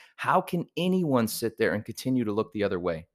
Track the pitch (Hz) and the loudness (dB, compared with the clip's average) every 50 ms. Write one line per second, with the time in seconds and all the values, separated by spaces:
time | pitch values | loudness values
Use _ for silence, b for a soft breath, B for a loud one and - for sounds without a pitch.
0 | B B B - - 135 151 185 180 - 185 170 - - _ 156 175 185 185 185 | B B B -4 0 2 2 2 2 0 -2 -4 -4 -4 _ -2 0 2 2 2
1 | 175 147 131 120 113 107 - - 117 110 - - 113 90 87 107 113 - 113 - | 2 2 2 2 2 0 -2 -4 -4 -4 0 0 0 2 2 0 -4 -8 -10 -6
2 | - 131 131 127 117 107 101 110 104 - - 107 101 98 98 87 87 87 82 80 | -2 0 0 0 0 0 0 -2 -2 -2 -2 -2 0 0 0 -2 -2 -2 -4 -4
3 | 82 - _ | -8 -14 _